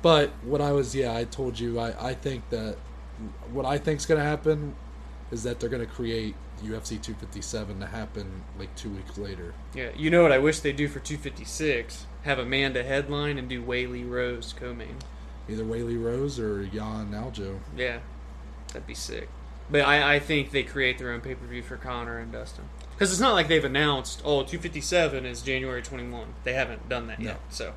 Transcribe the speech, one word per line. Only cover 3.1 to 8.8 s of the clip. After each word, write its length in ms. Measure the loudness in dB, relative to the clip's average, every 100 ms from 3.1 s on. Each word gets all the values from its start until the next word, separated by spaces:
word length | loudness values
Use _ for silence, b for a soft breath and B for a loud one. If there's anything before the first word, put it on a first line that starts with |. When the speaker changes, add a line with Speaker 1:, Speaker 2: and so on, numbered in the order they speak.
| -10 -10 -10 -6
Speaker 1:
what 140 | -2 0
I 140 | 2
think's 260 | 2 0 4
gonna 180 | 4
happen 520 | 4 4 4 2 0 -8 -12 -12 -12 -12 -8
is 100 | -4
that 160 | -4 -2
they're 100 | -2
gonna 180 | -2 -4
create 480 | -2 0 0 -2 -6 -10 -10
U 120 | -6 -6
F 80 | -4
C 120 | -6
two 180 | -6 -8
fifty-seven 640 | -8 -8 -6 -4 -4 -6
to 80 | -6
happen, 560 | -6 -6 -6 -8 -8 -10 -10
like, 140 | -10
two 140 | -8